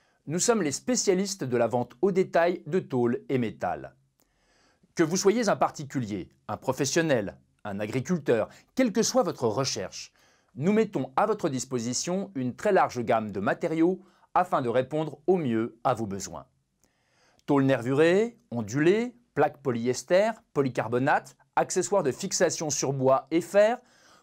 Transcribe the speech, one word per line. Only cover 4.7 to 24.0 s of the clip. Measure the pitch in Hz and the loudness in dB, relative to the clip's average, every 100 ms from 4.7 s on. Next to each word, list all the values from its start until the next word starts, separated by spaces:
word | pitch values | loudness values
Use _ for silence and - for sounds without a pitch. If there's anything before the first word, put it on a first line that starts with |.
| _ _ - | _ _ -2
Que | |
vous | 160 185 | 0 2
soyez | 196 220 226 | 2 2 2
un | 220 | 2
particulier, | 156 - 135 143 113 101 78 _ - | 0 -2 -8 -6 -4 -6 -10 _ -10
un | 107 | -6
professionnel, | - 127 139 175 165 127 95 - _ _ | -4 -2 -2 0 2 0 -2 -8 _ _
un | 104 98 | -10 -6
agriculteur, | 107 127 127 175 135 113 98 - _ | -4 -4 -2 -2 0 0 0 -8 _
quelle | - 254 | -2 0
que | 190 | 0
soit | - 262 | 0 0
votre | 190 135 117 | 0 0 -2
recherche, | 107 135 110 90 - - _ _ _ _ - | 0 -2 -4 -8 -12 -18 _ _ _ _ -6
nous | 160 | 0
mettons | 214 214 156 127 - | 2 0 -2 -4 -2
à | 208 | -2
votre | 208 170 | 0 -4
disposition | 131 - 127 113 123 - 175 98 | -4 -4 -6 -4 -6 -4 -6 -6
une | 135 127 117 | -6 -6 -4
très | 214 | 0
large | 190 143 123 | 2 2 0
gamme | 117 113 107 | 0 0 0
de | 98 | -4
matériaux | 107 165 170 160 170 190 - _ _ | -4 -2 -2 0 0 0 -8 _ _
afin | 170 180 165 | 0 2 0
de | 123 | 0
répondre | 117 127 151 156 - - | 0 0 -2 -6 -4 0
au | 185 | 2
mieux | 139 113 117 - | 2 0 0 -2
à | 143 | -2
vos | 120 110 | -2 -2
besoins. | 98 92 80 - _ _ _ _ _ _ _ _ _ - | -6 -10 -12 -16 _ _ _ _ _ _ _ _ _ 0
Tôles | 143 135 | 2 4
nervurées, | 131 117 139 165 185 233 - _ | 2 0 2 4 4 0 -4 _
ondulées, | 120 104 131 156 208 247 - _ - | -8 -4 0 2 2 0 -8 _ 0
plaques | 147 - | 0 0
polyester, | 139 117 120 123 - 180 220 220 _ | -4 -2 -2 -2 0 2 2 -2 _
polycarbonate, | - 135 123 113 120 139 190 - - _ - | -2 -2 -2 -2 0 2 0 -2 -16 _ -4
accessoires | 165 185 175 202 | -2 -2 0 0
de | 156 | 0
fixation | - 190 - 180 - 156 | -2 -4 0 0 0 -4
sur | 135 135 | -4 -2
bois | 139 131 131 - | 0 2 2 2
et | 165 | -2
fer, | 170 202 214 247 - _ | 2 4 4 2 -6 _